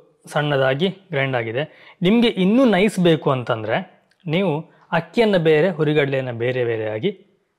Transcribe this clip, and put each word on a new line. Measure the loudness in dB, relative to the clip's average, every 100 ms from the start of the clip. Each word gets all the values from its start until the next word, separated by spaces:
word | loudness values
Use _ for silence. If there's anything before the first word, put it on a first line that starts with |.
| _ _ -8
ಸಣ್ಣದಾಗಿ | -4 -2 0 0 0 -2
ಗ್ರೈಂಡ್ | -4 _ -4 -2 -2
ಆಗಿದೆ. | -4 -6 -8 -12 -20 -4
ನಿಮ್ಗೆ | 2 2 2
ಇನ್ನೂ | 2 0 4 4
ನೈಸ್ | 4 2 2
ಬೇಕು | 2 2 0
ಅಂತಂದ್ರೆ | -2 -2 -4 -2 -4 -4 _ _ _ -4
ನೀವು | -2 -2 -4 -8 _ _
ಅಕ್ಕಿಯನ್ನ | -4 -4 0 2 2
ಬೇರೆ, | 4 4 2
ಹುರಿಗಡಲೆಯನ್ನ | 0 0 2 0 -2 -4
ಬೇರೆ | -4 -4 -2 -2
ಬೇರೆಯಾಗಿ | -2 -4 -4 -4 -6 _ _ _